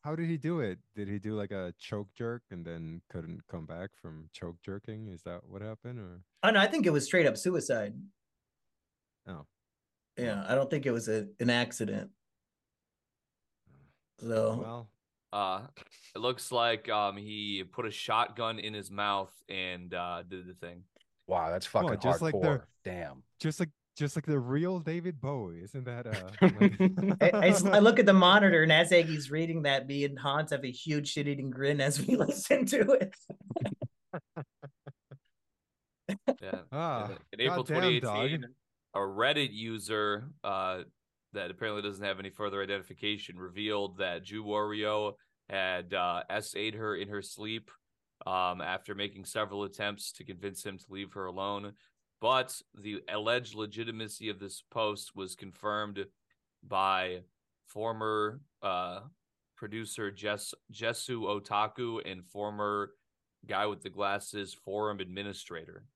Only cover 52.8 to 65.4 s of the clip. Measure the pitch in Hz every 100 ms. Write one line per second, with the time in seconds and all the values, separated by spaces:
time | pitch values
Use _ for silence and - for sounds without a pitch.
52.8 | 104 101 - 104 107 123 113 107 104 107
53.8 | 113 113 110 - 110 95 98 - _ 117
54.8 | 107 101 - 95 95 - 98 - 107 104
55.8 | 104 98 98 _ _ _ _ _ - 95
56.8 | 95 95 92 90 92 _ _ _ _ 104
57.8 | 113 110 110 107 107 131 143 _ 101 90
58.8 | 90 92 127 _ _ _ _ _ 107 107
59.8 | 107 - 104 98 104 104 - - _ 104
60.8 | 113 117 - 120 101 104 101 104 107 -
61.8 | 120 113 - 92 90 101 104 104 104 104
62.8 | 101 _ _ _ _ _ - 98 104 98
63.8 | 98 95 101 101 - 107 95 - - 101
64.8 | 107 101 92 92 101 95